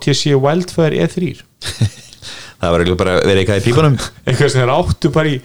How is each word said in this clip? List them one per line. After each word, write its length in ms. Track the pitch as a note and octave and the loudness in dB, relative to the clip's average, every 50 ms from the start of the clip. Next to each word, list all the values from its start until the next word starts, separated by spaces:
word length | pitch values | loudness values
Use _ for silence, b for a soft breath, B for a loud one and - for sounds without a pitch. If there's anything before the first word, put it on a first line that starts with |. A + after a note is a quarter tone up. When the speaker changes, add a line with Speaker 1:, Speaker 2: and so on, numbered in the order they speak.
Speaker 1:
T 140 | - - C#3 | -2 -2 -2
C 200 | - - D3+ C#3+ | 0 0 0 0
Wildfire 600 | C3+ C3 C#3+ D#3 F3+ F3+ F3+ - - E3 D3+ C3+ B2 | 2 2 2 0 0 -2 -4 -2 0 0 0 0 0
E 80 | E3 | -2
þrír. 360 | E3 - F#3 F3+ C#3+ - - - _ _ _ - | -2 -2 -4 -4 -4 -6 -8 -16 _ _ _ -12
Speaker 2:
<laughs> 960 | - - - A2+ G#2 - - - - - - - - - - - - - _ | -12 -6 -4 -4 -4 -4 -8 -18 -20 -20 -20 -18 -18 -18 -18 -18 -20 -10 _
Það 140 | - E2+ E2+ | -2 0 2
var 80 | E2+ F2 | 2 2
eiginlega 160 | F2 F#2 - | 0 0 0
bara 140 | G2 F#2 F2+ E2+ | 0 2 2 2
verið 200 | - F#2 G2 F#2+ F#2+ | 2 4 2 2 2
eitthvað 180 | G2 G#2 G2 | 2 0 0
í 40 | G2+ A#2+ | 0 2
pípunum. 280 | A#2+ D3 D#3+ D3+ C3+ A2+ - - - | 2 4 4 4 2 0 -2 -8 -12
Speaker 1:
<laughs> 140 | - - | -10 -4
Eitthvað 220 | - C3 B2 D3 C3+ | -4 0 0 0 2
sem 120 | A#2+ C3 B2+ | 2 2 0
þeir 80 | A#2+ C3 | 2 2
áttu 360 | D#3+ F3+ D3+ - - - E3 C3 | 0 0 0 -2 -2 -2 0 0
bara 180 | D#3+ D#3 D#3 | 2 0 0
í 60 | C#3+ B2+ | -2 -4